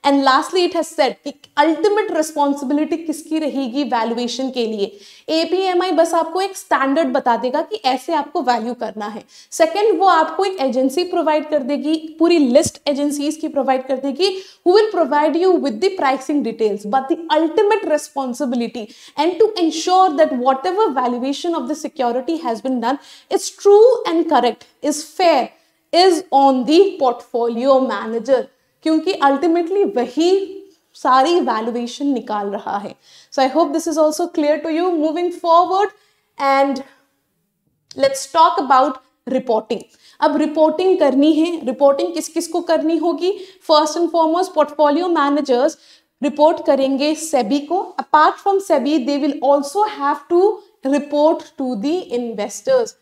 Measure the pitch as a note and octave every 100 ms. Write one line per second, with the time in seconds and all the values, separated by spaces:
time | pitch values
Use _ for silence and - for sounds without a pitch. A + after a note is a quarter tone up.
0 | C#4+ C#4 C4+ C4 D#4 F#4 F4 E4+ D#4 -
1 | C4+ - C#4+ - _ - D4+ D#4 G4+ G#4
2 | G#4 D#4+ D#4 D4+ C#4+ C#4+ B3+ D4 D#4 D#4+
3 | E4 D4 - D#4 D4+ A#3+ C4+ B3+ C4+ A#3+
4 | A3+ A#3 A#3+ - C4+ B3 A3+ A3 G3 -
5 | - - - D#4+ E4 F4+ F#4+ F4+ F#4 D#4
6 | E4 E4 D#4+ E4+ G4 F#4+ - C#4 C4+ C#4
7 | E4 C4 B3+ A3+ B3 C#4+ D#4+ G#4+ C4 C4
8 | - D#4+ C#4+ F4+ C4 A#3+ A3 B3 G#3+ G3+
9 | G#3 G#3+ - - - - D#4+ E4+ A4 E4
10 | F#4+ E4 D#4+ - G4 F#4+ C4+ A#3+ C4 D4+
11 | F4 F4 D#4 D#4 D4+ D4+ B3 C#4+ C#4+ D#4+
12 | D#4 - E4 E4+ C4+ B3+ - - - C#4
13 | D4 C#4+ C#4+ D#4 D#4 C#4 C4 C4 B3+ C4
14 | C#4 C#4 F#4+ F#4+ - _ E4 G4 G#4+ G4+
15 | D4 D4 D4+ D#4 F#4 E4+ C4+ G#3+ F#4+ F#4+
16 | C#4+ C#4 - D4 A3+ A3 G#3+ G3+ G#3 C4
17 | C4 E4 - D4+ D#4+ D#4 G#4 A4 E4+ D4+
18 | - C#4 C4 A#3+ B3 A#3+ A#3 B3 G#3 -
19 | - - D#4 E4 A4 G#4+ E4 D#4+ F4+ F#4
20 | F#4 D4 D#4 C4 B3 C4+ F#4 F#4 G#4+ C4
21 | B3 A#3+ C4 C#4+ F4 E4 B3 D4+ C#4+ -
22 | A#3+ A#3+ B3+ E4 C#4+ A3+ C4 B3+ A3+ C#4+
23 | - - _ - - - G4+ G4+ A#4 B4
24 | - E4 E4 C#4+ A#3+ A3 - _ D4 D4+
25 | - - F4+ D4 A3 _ _ _ _ E4
26 | F#4+ E4+ - C4+ C#4 C4 B3 D#4+ G4 -
27 | C4 A#3+ - A#3+ A#3 A#3 C4 C4 B3+ G3+
28 | A3 A3+ A3+ B3+ - _ _ _ D#4 D#4+
29 | D#4 - C#4 C#4 E4+ E4+ E4 G4 G4+ B3+
30 | B3 - F4 F#4+ G4 - - _ _ -
31 | C#4+ C4 C#4 F4 B3+ A3 A3+ A#3+ A#3+ -
32 | C#4+ B3+ A3 G#3+ G3+ G3 - G3+ G3 -
33 | _ - _ - C4 D4 D#4 D4+ E4 D4+
34 | D#4 D#4 F4 E4+ D4 D#4 D#4+ D#4+ F4+ E4+
35 | D4+ D#4 F4 F4 F4 E4 F4 F#4+ G4+ _
36 | _ _ _ _ C#4 C4+ C#4 C4 - _
37 | _ _ _ _ _ _ _ _ _ -
38 | C5+ C5+ - E4 E4 - C4 C4 C#4+ C#4+
39 | _ _ - C4 - A3 - G#3 - _
40 | _ _ D4+ D4 D4+ D4+ D#4 D#4 F#4 F#4
41 | C#4+ C4 D4 D4+ E4 E4 A#3 B3 C#4 C#4
42 | F4+ E4+ D#4 E4 E4+ F4+ E4+ D#4+ D#4 E4
43 | E4 D4+ F4 G4+ - - - D4+ D#4 E4+
44 | E4+ E4+ D#4+ E4 F4 D4+ D4 D4 D4 D4
45 | F4+ E4 C#4+ D4 C#4+ A#3+ D4 - _ _
46 | _ _ C#4+ D4 D4+ E4+ E4+ C4+ C4+ C4+
47 | C#4+ D#4 - C4+ G#3 C#4+ C#4+ F4 G#4+ -
48 | B3+ D4+ D#4+ F4 G4 G4 F#4+ D4+ A#3+ D#4
49 | B3 C#4+ D4 C#4+ C4+ C#4+ C#4+ G4 G#4+ G#4
50 | C#4 D4 - F4 G4 - - _ C4+ C#4+
51 | C#4+ D4 D4+ D#4+ - _ C4 A#3+ C4+ F4
52 | - A#3+ A#3+ G3+ G3+ - - C4 A4 -